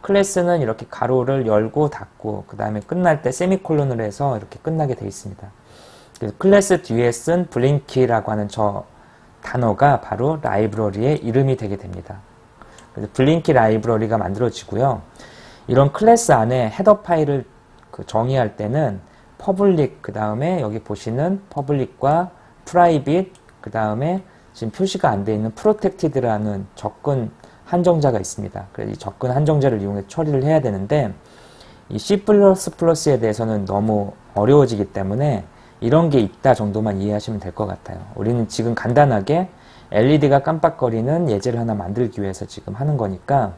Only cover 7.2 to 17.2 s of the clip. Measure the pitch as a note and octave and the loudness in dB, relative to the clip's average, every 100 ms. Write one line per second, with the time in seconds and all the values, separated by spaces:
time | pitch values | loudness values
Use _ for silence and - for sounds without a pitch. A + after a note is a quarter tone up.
7.2 | - F3 F3+ - B2+ C#3+ - - B2+ A2+ | -2 -2 0 0 0 0 -2 0 2 2
8.2 | G#2 G#2+ G#2 - G#2 G2+ - - - _ | 0 -4 -4 -2 -2 -2 -10 -20 -20 _
9.2 | - _ - B2+ A#2+ G2 C#3+ C3+ - G2 | -20 _ -8 -2 0 4 4 2 -2 -4
10.2 | C3 D#3 D3 G2+ A2 G#2 G#2+ G2 A#2+ D3+ | -2 -2 -2 -2 -2 -2 -4 -2 -2 -2
11.2 | A2+ A#2 C3+ C3 G#2+ G2 F#2 F2+ E2+ F#2+ | 0 2 2 0 -4 -8 -10 -14 -14 -18
12.2 | - - _ _ - - - - G#2 - | -20 -20 _ _ -20 -20 -18 -12 -10 0
13.2 | C3 E3 D#3 C3+ A2 A2 A2 A2 A2 A2 | 2 2 2 4 4 2 0 -2 0 -2
14.2 | F#2 G2 A#2+ - - G2+ C3+ B2 - - | -2 -2 -2 -4 -10 -2 0 -2 -8 -20
15.2 | - - - - - B2 C#3+ - G#3+ A#3 | -20 -20 -20 -20 -2 2 2 4 4 6
16.2 | A3+ C3+ A2+ B2+ A2+ - G3 G#3 - E3+ | 6 2 4 2 0 0 4 4 2 0